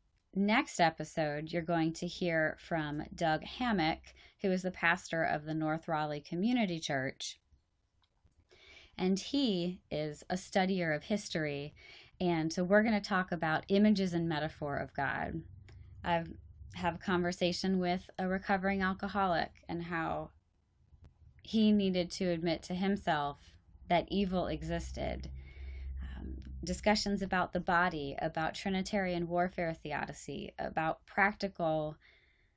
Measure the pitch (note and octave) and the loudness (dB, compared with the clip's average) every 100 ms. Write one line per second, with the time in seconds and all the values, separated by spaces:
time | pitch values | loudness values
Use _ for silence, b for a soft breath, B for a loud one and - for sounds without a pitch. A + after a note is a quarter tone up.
0 | _ _ _ F#3+ G3+ A#3 D#4 - E3 - | _ _ _ 0 4 4 2 4 2 2
1 | D#3 - D3+ D3 D#3+ E3+ E3 E3 D#3+ D#3+ | -4 -2 0 -2 -4 -2 0 2 2 0
2 | F3 - F3 D#3+ D#3 - - E3 D3+ D3 | -6 -2 0 2 0 -2 -4 -2 -2 -4
3 | - - D#3+ D#3 - - B3 G3 D#3 - | -6 -2 0 0 -2 -4 0 2 2 0
4 | - - B B G3 F#3 F3+ - E3+ F3+ | -8 -20 B B 0 0 -2 2 2 2
5 | - E3 - D3+ D3+ D#3 D#3 D#3 - D3+ | 0 0 2 0 -2 -2 0 -2 -2 -2
6 | D3+ D3 - E3+ A3 B3 G3 E3 - C3+ | 0 -4 -4 -2 2 2 0 0 -2 -2
7 | C3+ - - - _ _ _ _ _ _ | -2 -6 -10 -12 _ _ _ _ _ _
8 | _ _ _ _ _ B B B B B | _ _ _ _ _ B B B B B
9 | F#3 F#3+ - C#4 B3+ F#3 F3 F#3 - D3+ | 2 2 0 0 2 2 0 -4 -4 -4
10 | D3+ D3+ - F#3 - G3 F#3 F#3+ E3 D3+ | -4 -6 -4 -4 0 2 2 2 0 -2
11 | - G#3 - E3+ D3+ C#3+ D3 - B B | -2 -4 -2 -2 -2 -4 -8 -12 B B
12 | B B F3 E3 D#3 F#3 F3+ G#3 A3 G#3 | B B 0 2 0 0 4 6 6 2
13 | - F#3 F#3 E3+ E3 D#3 - G3 G#3+ F#3+ | 2 0 0 -2 0 0 2 6 6 6
14 | F#3 E3+ E3 D3+ D#3 - D3 C#3+ C#3 - | 2 0 0 0 -2 -4 -4 -4 -4 -2
15 | C3 C#3 - E3 - - - B B B | -2 -2 -4 -6 -10 -18 -20 B B B
16 | - E3+ E3 - - - - F3+ F3+ - | -2 0 -2 -10 -18 -18 -14 -4 -2 -2
17 | - F3 F3 F3+ F3 F3+ F#3+ F#3+ F3 F#3 | 0 2 2 2 0 2 0 2 2 -2
18 | - - F#3 F#3+ G3+ G3 G3 G3 F#3+ F#3+ | -4 -4 -2 0 0 0 2 0 0 -2
19 | G3+ G#3 F#3+ D#3+ - - - E3+ E3+ E3 | -2 0 2 2 -2 -6 -8 -6 -4 -2
20 | D#3+ D#3 D#3 - _ _ _ _ _ - | -2 -4 -6 -14 _ _ _ _ _ -20
21 | - - - - - A3 G#3+ G#3 F#3+ F#3 | -20 -20 -20 -20 -2 4 6 6 4 2
22 | F3 - F#3 E3 E3+ - - F3+ G3 G3 | 0 -2 0 2 0 0 -2 -2 0 0
23 | - D3+ C#3+ - - - - - - F3 | 0 0 0 -6 -16 -20 -20 -8 2 2
24 | - G3 F#3+ F3+ - D#3 D#3+ E3+ - - | 4 2 2 2 0 -2 -4 -4 -4 -4
25 | C3+ - - B B B B B B B | -4 -6 -8 B B B B B B B
26 | B B B - - - F3 F3+ G#3 G#3 | B B B -10 -10 -8 -6 0 2 2
27 | G3+ G3+ F#3 F#3 - F3 E3+ F3 F3+ D#3+ | 2 -2 0 0 0 -2 2 4 4 0
28 | C#3 - D#3+ E3 D#3+ - G3 F#3+ F#3 G#3 | -4 -2 -2 0 -2 -2 -2 0 0 0
29 | F#3 F3 E3+ F3 F3+ - E3 E3 D3+ D3 | 0 0 0 0 0 0 -4 -4 -6 -4
30 | C#3+ C#3+ - C#3 - - - - D#3+ - | -6 -8 -8 -8 -8 -6 -4 -2 -2 -2
31 | - - G3 - G3 - D#3+ D#3 D3+ D3+ | -4 2 2 2 -6 -2 0 0 -2 -8
32 | b b b b b | b b b b b